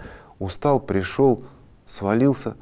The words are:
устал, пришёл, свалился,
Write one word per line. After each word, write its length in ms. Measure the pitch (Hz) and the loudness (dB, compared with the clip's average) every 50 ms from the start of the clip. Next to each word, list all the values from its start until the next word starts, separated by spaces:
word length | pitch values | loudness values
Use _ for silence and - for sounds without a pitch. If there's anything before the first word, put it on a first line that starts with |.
| - - - - - - - - | -12 -18 -18 -20 -20 -18 -12 -10
устал, 420 | 95 95 - - - 147 139 123 | -8 -8 -6 -2 0 2 2 2
пришёл, 640 | - - 98 98 92 90 - - 139 135 120 - - - - - - - - _ _ | 0 -2 -2 -2 -2 -2 0 4 4 4 4 2 -2 -12 -20 -20 -20 -20 -20 _ _
свалился, 680 | - - - 98 101 107 117 131 139 131 - - 113 107 - | -16 -10 -6 -2 0 2 4 4 2 2 0 -4 -10 -10 -12